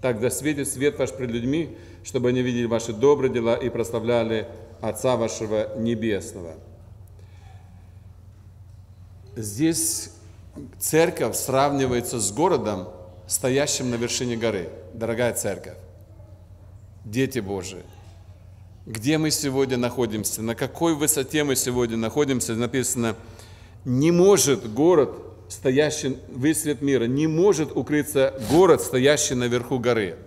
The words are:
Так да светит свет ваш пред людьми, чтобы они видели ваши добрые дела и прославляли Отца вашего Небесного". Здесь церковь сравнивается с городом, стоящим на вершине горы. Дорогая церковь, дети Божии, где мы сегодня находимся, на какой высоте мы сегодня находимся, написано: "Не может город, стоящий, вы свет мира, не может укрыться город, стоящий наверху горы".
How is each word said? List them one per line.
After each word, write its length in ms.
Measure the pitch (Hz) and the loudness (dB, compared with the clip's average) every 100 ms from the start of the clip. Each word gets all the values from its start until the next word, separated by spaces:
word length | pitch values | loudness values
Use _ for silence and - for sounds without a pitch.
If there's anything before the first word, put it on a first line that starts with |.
Так 160 | 131 113 | -2 0
да 120 | 120 | 0
светит 380 | - 139 143 135 | 0 -2 -2 -4
свет 300 | 127 143 139 | 0 -2 0
ваш 140 | 131 | -4
пред 180 | - 123 | -4 -6
людьми, 460 | 117 120 147 151 - - - | -4 -2 -2 -4 -10 -18 -18
чтобы 280 | - 131 123 | -6 0 2
они 120 | 127 | 2
видели 240 | 127 120 117 | 0 0 0
ваши 260 | 113 113 | 0 -2
добрые 400 | 107 135 147 131 | 2 4 4 2
дела 220 | 117 117 | 0 0
и 140 | 120 127 | 0 0
прославляли 800 | 120 110 117 113 120 113 110 151 - - - | -4 -4 -2 0 0 2 -2 -4 -12 -18 -8
Отца 360 | 113 107 131 123 | -6 -2 0 0
вашего 640 | 113 - 110 107 107 - | 0 -4 -4 -2 -2 -4
Небесного". 760 | 113 117 113 98 90 101 85 78 - - - - - - - - - - - - - - - - - - - - - - - - - - - - | -2 -2 -2 -2 -4 -12 -14 -14 -20 -20 -20 -20 -20 -20 -20 -20 -20 -20 -20 -20 -20 -20 -20 -20 -20 -20 -20 -20 -20 -20 -20 -20 -20 -20 -16 -10
Здесь 760 | 107 101 160 160 - - - - - - - - - - | -10 0 0 0 -2 -4 -8 -16 -20 -20 -20 -18 -18 -8
церковь 560 | - 156 165 170 127 104 | 0 4 4 2 -2 -2
сравнивается 840 | - 131 143 143 131 123 - 123 | 0 2 2 2 0 0 -2 -2
с 140 | 98 | -4
городом, 560 | 107 175 156 107 98 92 - - - - | 0 2 2 0 -4 -8 -14 -18 -20 -6
стоящим 640 | - 131 131 143 - 127 | -2 0 2 0 -2 -2
на 40 | |
вершине 420 | 120 117 - 123 117 | -2 -2 -2 -2 0
горы. 340 | 113 104 82 - - | 0 0 -4 -12 -16
Дорогая 420 | - 113 113 120 | -8 -4 0 0
церковь, 420 | 107 107 90 - 78 - - - - - - - - - - - - | 0 -4 -6 -10 -16 -20 -20 -20 -20 -20 -20 -20 -20 -20 -20 -20 -18
дети 340 | 117 110 135 135 | -8 -2 0 -2
Божии, 440 | 98 98 90 92 - - - - - - - - - - - | -4 -6 -6 -12 -16 -20 -20 -20 -20 -20 -20 -20 -20 -20 -12
где 300 | 110 117 156 | -4 2 2
мы 140 | 156 | 2
сегодня 480 | 143 143 131 135 123 | 0 0 0 2 2
находимся, 640 | 120 117 117 107 104 - | 0 0 -2 0 -4 -4
на 120 | 110 | -4
какой 400 | 117 135 - 165 | -4 -4 0 0
высоте 480 | 156 147 - 131 151 | 2 0 0 0 0
мы 140 | 147 127 | 2 0
сегодня 400 | - 123 120 113 | 0 0 0 0
находимся, 580 | 113 147 147 127 - | -2 0 2 0 -2
написано: 640 | 113 120 131 120 - 117 107 - - - - - - - | -2 -2 0 -2 0 -2 -4 -10 -20 -20 -20 -20 -14 -2
"Не 240 | 127 151 | 2 4
может 600 | 170 185 196 - 135 123 | 6 8 6 6 2 0
город, 380 | 107 156 175 127 - - - - | 2 4 6 4 0 -16 -20 -18
стоящий, 680 | - 139 131 151 147 139 131 - | -4 0 2 2 0 -4 -6 -10
вы 260 | 104 135 | -2 0
свет 280 | 156 151 139 | 0 -2 -2
мира, 220 | 139 131 | 0 2
не 220 | 117 135 156 | 2 0 0
может 480 | 156 190 160 156 | 4 4 4 0
укрыться 640 | - 127 147 143 135 135 - 110 | -4 -2 0 0 2 2 0 2
город, 320 | 147 185 143 | 6 8 8
стоящий 520 | - 131 131 147 - | 4 2 4 4 2
наверху 440 | 127 123 123 120 135 | 0 0 0 0 -2
горы". 380 | 120 117 98 82 | 2 2 0 -4